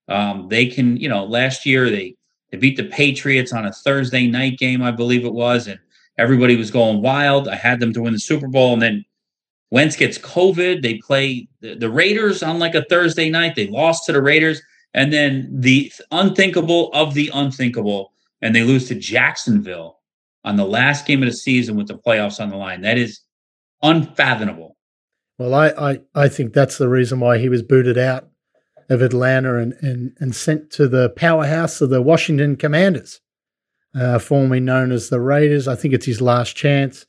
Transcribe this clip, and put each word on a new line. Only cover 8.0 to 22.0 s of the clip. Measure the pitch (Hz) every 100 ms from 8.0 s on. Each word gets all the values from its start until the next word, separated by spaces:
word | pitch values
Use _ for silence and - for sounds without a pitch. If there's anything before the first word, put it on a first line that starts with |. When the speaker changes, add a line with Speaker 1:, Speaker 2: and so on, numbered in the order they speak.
Speaker 1:
win | 117
the | 110
Super | - 151 135
Bowl, | 131 127
and | 117
then | 117 104 - _ _ _ _ _ _
Wentz | 123 151 -
gets | 135 -
covid. | - 175 190 170 180 170
They | 120 107
play | - 139 139 127 - _
the, | 113
the | 113 117
Raiders | 131 190 214 208 185
on, | 160 170
like, | 165 160
a |
Thursday | - 175 170 165 160
night. | 165 165 -
They | 98
lost | 120 165 165 -
to |
the | 143
Raiders. | 139 156 160 151 - _ _
And | 131 143
then | 147 143 135 131
the | 135 127 135 135 - -
unthinkable | 170 196 190 190 175 160 170 156
of | 147 156
the | 139 151
unthinkable, | 139 139 131 123 117 104 101 98 _ _ _
and | 110
they | 117
lose | 117 135 127
to |
Jacksonville | - - 120 143 - 123 104 92 87 82 - _ _ _ _
on | - 101
the | 98 113
last | 135 139 -
game | 139
of | 123
the | 117
season | 139 127 110 104
with | 101
the |
playoffs | -